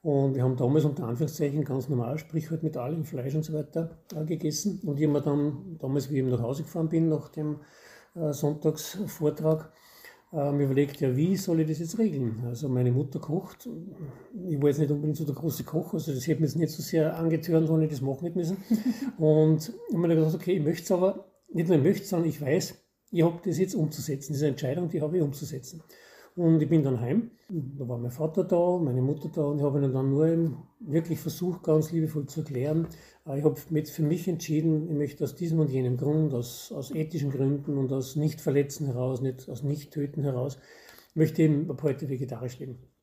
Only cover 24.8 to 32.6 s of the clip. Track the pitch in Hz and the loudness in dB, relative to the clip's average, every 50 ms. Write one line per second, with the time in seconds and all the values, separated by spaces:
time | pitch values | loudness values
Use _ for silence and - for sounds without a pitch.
24.8 | 180 160 - 160 147 151 165 185 156 143 139 - 156 - - 131 123 - - 160 | -2 -2 -2 -2 -2 0 0 0 0 0 -2 -6 -10 -10 -10 -12 -12 -14 -18 -18
25.8 | - _ - - - - - - - - _ 175 175 165 160 156 151 131 170 160 | -20 _ -20 -20 -20 -20 -20 -20 -20 -14 _ 2 4 6 6 6 4 4 4 4
26.8 | 143 139 131 113 120 117 147 226 233 - - _ _ _ 190 160 127 131 139 139 | 4 4 0 0 0 0 0 0 0 -2 -12 _ _ _ -8 -6 -6 -8 -8 -8
27.8 | 135 120 123 117 120 123 - - 156 160 160 - 180 185 180 170 175 180 180 180 | -6 -6 -6 -4 -4 -6 -4 -2 -4 -2 0 0 0 2 4 4 4 4 4 2
28.8 | 165 135 123 127 127 135 151 151 - 160 - 170 147 143 147 147 143 143 135 147 | 2 2 2 2 2 2 0 -2 -6 -6 -2 -2 0 0 0 2 2 2 2 2
29.8 | 139 135 127 131 135 135 135 143 156 160 165 165 165 160 123 - - - _ _ | 2 2 2 2 2 2 4 4 4 4 4 2 2 0 -2 -6 -14 -20 _ _
30.8 | 226 165 139 165 160 160 160 160 - 160 156 - 180 180 170 - - 170 156 156 | -8 0 0 0 0 0 -4 -4 -4 -6 -4 -2 -2 -2 -2 -2 0 2 4 4
31.8 | 151 156 170 165 160 147 - 151 139 - - 160 - - 139 123 | 4 2 0 0 0 0 -2 -4 -6 -6 -6 -8 -8 -4 -4 -2